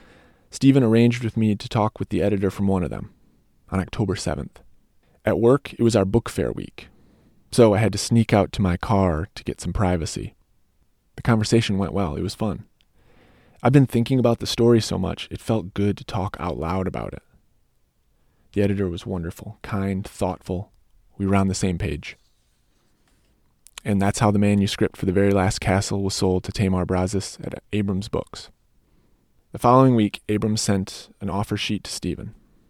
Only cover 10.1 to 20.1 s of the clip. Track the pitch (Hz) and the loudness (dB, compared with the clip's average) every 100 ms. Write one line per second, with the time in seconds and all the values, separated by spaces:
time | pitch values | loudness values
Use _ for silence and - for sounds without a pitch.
10.1 | - - - _ _ _ _ _ _ _ | -8 -12 -14 _ _ _ _ _ _ _
11.1 | - - 113 107 117 113 98 92 98 85 | -6 0 0 2 2 2 -2 -2 -2 -4
12.1 | 78 95 - 107 - - _ _ _ _ | -4 -8 -6 -6 -6 -14 _ _ _ _
13.1 | _ _ _ _ _ 120 143 127 120 117 | _ _ _ _ _ 6 6 6 2 2
14.1 | 131 120 113 98 - 117 117 - 92 90 | 2 2 0 -4 2 4 4 2 -4 -4
15.1 | 82 - - - 113 85 - 101 - - | -6 -10 -10 -4 -4 -4 -2 -2 -2 -6
16.1 | 95 87 - 87 62 80 95 90 58 53 | -6 -6 -6 -8 -6 -4 -4 -4 -6 -10
17.1 | - - _ _ _ _ _ _ _ _ | -12 -20 _ _ _ _ _ _ _ _
18.1 | _ _ _ _ 101 101 101 92 85 101 | _ _ _ _ -2 0 0 -4 -6 -8
19.1 | 92 85 - - - - 98 98 92 - | -8 -8 -10 -16 -16 -8 -4 -2 -4 -8